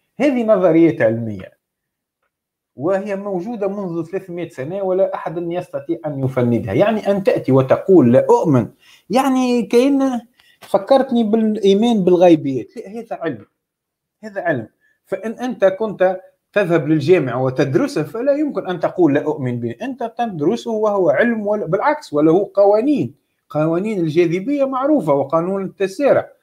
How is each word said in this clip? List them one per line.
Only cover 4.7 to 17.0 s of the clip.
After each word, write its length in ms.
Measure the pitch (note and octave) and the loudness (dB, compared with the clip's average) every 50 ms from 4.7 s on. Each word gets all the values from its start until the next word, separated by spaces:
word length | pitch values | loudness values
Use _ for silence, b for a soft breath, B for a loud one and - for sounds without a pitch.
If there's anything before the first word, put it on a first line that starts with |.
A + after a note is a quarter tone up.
| F#3 G3+ G3 | -6 -6 -4
ولا 320 | F#3 F#3 F#3 F#3+ F#3+ F#3+ | -2 0 0 0 0 -2
أحد 240 | - - F3+ D#3+ F3 | -6 -8 -8 -8 -6
يستطيع 600 | E3+ E3+ E3+ F3+ - - - C#3 C3+ - E3+ E3 E3 | -6 -6 -6 -6 -8 -8 -10 -10 -6 -6 -6 -6 -6
أن 180 | D#3 C#3+ C3+ C3+ | -8 -6 -4 -4
يفندها. 500 | B2+ C3+ C3 B2 A#2+ A#2+ A2 F#2 - F#2+ | -2 -2 0 0 2 0 0 -2 -2 0
يعني 360 | C3+ G3 G#3+ A3 G#3 - G3 | 0 2 2 0 0 -2 -2
أن 140 | G3+ G3 G3 | -2 0 0
تأتي 280 | B3+ - - - - C3 | 0 0 0 0 2 2
وتقول: 600 | C3+ C3 C3 - - - - F#3+ E3+ C3 A#2+ A#2+ | 2 4 4 2 0 4 6 6 6 6 6 6
"لا 140 | C3+ - - | 4 4 4
أؤمن"، 380 | A#3 A#3+ - F3 C#3 B2 G#2 F#2+ - b b b b b b - | 4 4 4 2 2 2 0 0 -6 b b b b b b -2
يعني 520 | F3+ B3+ C4+ C4+ C4 C4 B3+ B3 B3 A#3+ A3 | 0 0 2 2 0 0 0 0 0 0 0
كأن 580 | - - A#3+ B3+ C#4+ C#4 C4+ C4+ C4+ B3+ A3+ - _ b b b b b b | 2 2 4 4 4 2 2 0 0 -2 -4 -6 _ b b b b b b
فكرتني 640 | - - - G3 - - C4+ C4+ C4 C4 A#3+ A#3 A#3 | -6 -2 -2 -2 2 4 4 4 4 2 0 0 0
بالإيمان 800 | G#3 G#3+ A3+ A3 A3 G#3+ - - G3 G3 G3+ A3+ A#3+ A#3 G#3 F3+ | 2 2 2 2 0 0 0 2 2 4 4 4 2 2 2 4
بالغيبيات. 720 | F3+ F3+ E3+ F3+ F3+ E3 D3+ C3+ C#3 C3 B2+ G#2 - _ | 4 4 6 6 6 6 4 2 -2 -4 -6 -6 -8 _
لا، 120 | A#3+ - F#3+ | -18 -16 -14
هذا 280 | G#3 A#3 A3+ - F#3+ | -14 -14 -12 -12 -12
علم، 300 | E3+ E3+ E3 C3+ G#2+ F2 - _ _ _ _ _ _ _ _ _ _ _ _ _ _ G#3 | -8 -8 -8 -8 -8 -14 -20 _ _ _ _ _ _ _ _ _ _ _ _ _ _ -20
هذا 160 | G#3+ G3 G3 | -14 -12 -6
علم. 280 | F3+ E3+ D3+ A#2+ G#2 - _ _ _ _ _ _ _ | -4 -4 -4 -4 -6 -10 _ _ _ _ _ _ _
فإن 260 | _ - - G3 A3+ A#3 | _ -10 -8 -8 -10 -8
أنت 320 | - A#3+ B3+ A3 - G3+ | -8 -8 -8 -2 0 2
كنت 560 | F#3+ F#3+ - A3 G#3+ F3+ - F#3 F#3 F#3 F#3 - - _ _ _ _ _ | 0 2 0 -4 -6 -2 0 0 0 0 -2 -8 -16 _ _ _ _ _
تذهب 360 | G#3 G#3 E3 F3 D#3+ C#3+ D3 | -2 0 2 2 0 2 2
للجامعة 540 | D#3+ D#3 | 0 0